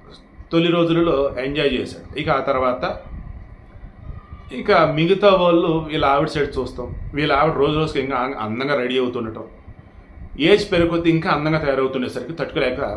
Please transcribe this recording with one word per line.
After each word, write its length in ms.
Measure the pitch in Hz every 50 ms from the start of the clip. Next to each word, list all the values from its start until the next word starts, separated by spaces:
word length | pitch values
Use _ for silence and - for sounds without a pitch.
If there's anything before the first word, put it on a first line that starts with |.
| - - - - - - - - - -
తొలి 160 | 165 170 170
రోజులలో 680 | 170 165 170 170 165 165 170 170 170 143 135 139 135 - 123
ఎంజాయ్ 340 | 131 139 143 156 147 135 127
చేశాడు. 460 | 110 101 - - - - - - 143
ఇక 100 | 156 160
ఆ 100 | 143 135
తర్వాత 580 | - 139 135 131 131 127 123 - 170 190 - - - - - - - - - - - - - - - - - - - - - - - - - - - - - - - - 143
ఇక 180 | 247 - -
మిగతా 580 | 196 170 160 147 147 156 165 175 196 185 208 202
వాళ్ళు 580 | 185 185 180 175 170 170 185 170 160 160 156 151
వీళ్ళ 140 | 151 139 147
ఆవిడ 220 | 139 139 143 143
సైడ్ 320 | - - 151 139 - - 135
చూస్తాం. 360 | 123 123 - - 120 120 - - - - -
వీళ్ళ 200 | 139 151 147 143
ఆవిడ 200 | 139 151 160 156
రోజు 260 | 127 139 151 151 156
రోజుకి 200 | 156 151 - 139
ఇంకా 180 | 127 135 139
అం-, 200 | 123 123 135 139
అందంగా 380 | - 107 107 110 123 135 147 147
రెడీ 240 | 123 123 127 127 131
అవుతుండటం, 440 | 127 123 123 120 113 110 110 113 - - - - - - - - - - - - - - - - - - - 127
ఏజ్ 320 | 143 180 208 208 - -
పెరిగే 160 | 190 170 170
కొద్దీ 220 | 170 170 170 170 165
ఇంకా 200 | 160 160 165 190
అందంగా 300 | 151 147 151 156 160 156
తయారవుతుండేసరికి 760 | 151 139 135 131 135 127 131 127 123 107 - 127 123 - 165
తట్టుకోలేక, 480 | - 135 - - 151 135 127 127 139 135 104 104